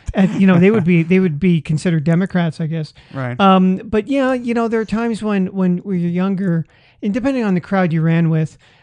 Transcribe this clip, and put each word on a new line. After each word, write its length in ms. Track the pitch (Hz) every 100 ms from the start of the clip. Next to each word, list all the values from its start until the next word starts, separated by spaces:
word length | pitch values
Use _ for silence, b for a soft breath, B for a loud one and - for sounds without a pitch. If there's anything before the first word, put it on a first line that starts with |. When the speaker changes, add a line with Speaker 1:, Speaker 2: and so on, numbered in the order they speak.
| -
Speaker 1:
And, 260 | 196 202 247
you 60 |
know, 140 | 190 175
they 100 | 185
would 160 | 220
be, 160 | 165 170
they 180 | 165 185
would 200 | 185 147
be 200 | 185 165
considered 440 | - 151 185 165
Democrats, 580 | 151 170 190 185 165 -
I 60 | 156
guess. 260 | 160 156 B B
Speaker 2:
Right. 280 | 135 123 123
Speaker 1:
Um, 380 | 196 190 185 185
but 300 | - 214 208
yeah, 260 | 277 254
you 200 | 254 233
know, 140 | 233 226
there 120 | 226
are 60 |
times 380 | 214 214 233 208
when, 240 | 214 196 185
when, 320 | 190 185 180
when 200 | 202 180
you're 120 | 175
younger, 560 | 180 190 190 196 165 - b b b
and 100 | 208
depending 320 | 226 277 262
on 120 | 214
the 60 | 180
crowd 300 | - 196 180
you 120 | 160
ran 260 | 160 165 160
with, 300 | 160 160 - b b